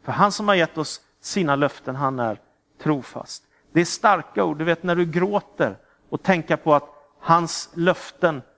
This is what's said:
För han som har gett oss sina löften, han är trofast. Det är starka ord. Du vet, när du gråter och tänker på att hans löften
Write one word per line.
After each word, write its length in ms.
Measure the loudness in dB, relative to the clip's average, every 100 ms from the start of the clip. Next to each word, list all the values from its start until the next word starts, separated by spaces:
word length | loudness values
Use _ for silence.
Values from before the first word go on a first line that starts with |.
För 80 | -6
han 200 | 2 2
som 160 | 2 0
har 60 |
gett 240 | 2 0 -2
oss 220 | -8 -8 _ _
sina 360 | -6 -2 0 2
löften, 400 | 0 -2 -10 -4
han 220 | -2 -2
är 220 | -4 -4 _ _ _ _
trofast. 600 | -4 -4 -4 -14 -14 -16 _ _ _
Det 80 | 0
är 40 |
starka 600 | 0 0 2 2 0 -2
ord. 140 | -2 0
Du 60 |
vet, 180 | -2 -2
när 140 | 0 0
du 100 | 0
gråter 720 | 0 0 -2 -4 -2 -2 -2 _ _ _
och 140 | -8
tänker 340 | 0 0 0 -2
på 180 | 2
att 140 | 2 2 -20 _ _
hans 500 | 2 4 4 -6 -10
löften 680 | 0 0 0 -4 -2 -2 -2 -10